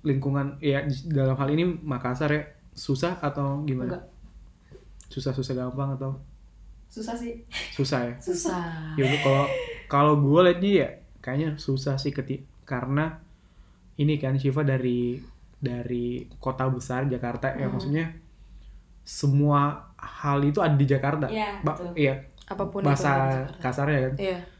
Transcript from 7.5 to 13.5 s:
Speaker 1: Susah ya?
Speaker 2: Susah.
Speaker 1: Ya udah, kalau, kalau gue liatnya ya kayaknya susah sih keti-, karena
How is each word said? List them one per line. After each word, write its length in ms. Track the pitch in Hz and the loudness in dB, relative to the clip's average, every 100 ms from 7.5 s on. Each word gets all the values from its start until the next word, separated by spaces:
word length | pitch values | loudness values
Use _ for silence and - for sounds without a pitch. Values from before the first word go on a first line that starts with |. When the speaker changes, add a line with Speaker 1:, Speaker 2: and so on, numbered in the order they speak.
| - - | -12 -10
Speaker 1:
Susah 260 | - 135 135 | -4 -2 0
ya? 120 | 120 120 | -2 -6
Speaker 2:
Susah. 760 | - 359 - 180 170 165 - | -4 -2 -2 -2 -4 -8 -6
Speaker 1:
Ya 100 | - 131 | 0 2
udah, 140 | 147 | 4
kalau, 240 | 139 135 139 - - - - | 4 4 2 0 -4 -10 0
kalau 280 | 143 147 147 | 4 6 6
gue 220 | 139 151 | 6 8
liatnya 280 | 180 175 196 | 8 6 4
ya 160 | 196 135 - - - | 4 2 -4 -20 -14
kayaknya 300 | - 135 156 147 | -6 -2 -2 -4
susah 420 | - 135 135 135 | -2 -2 0 -2
sih 120 | 143 | -2
keti-, 360 | 139 127 131 - - | -4 -6 -8 -10 -20
karena 560 | - 127 127 139 160 165 - - _ | -8 -6 0 0 0 -4 -18 -20 _